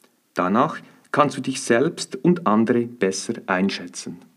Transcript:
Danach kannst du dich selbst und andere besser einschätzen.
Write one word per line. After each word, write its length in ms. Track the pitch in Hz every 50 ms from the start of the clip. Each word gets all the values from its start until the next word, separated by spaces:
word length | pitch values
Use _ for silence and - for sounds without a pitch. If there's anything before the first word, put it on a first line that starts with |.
| _ _ _ _ _ _ _
Danach 460 | - 90 90 101 117 143 160 - - - - - _ _ _ -
kannst 220 | 139 147 139 - -
du 20 |
dich 220 | 127 139 131 -
selbst 520 | - - 123 117 139 170 170 - - - - -
und 240 | - 165 180 170 -
andere 360 | 101 107 110 113 107 117 120
besser 540 | 120 120 - - 95 95 95 - - - - - -
einschätzen. 720 | - 95 90 95 98 - - 90 87 - - - 82 82 - - _ _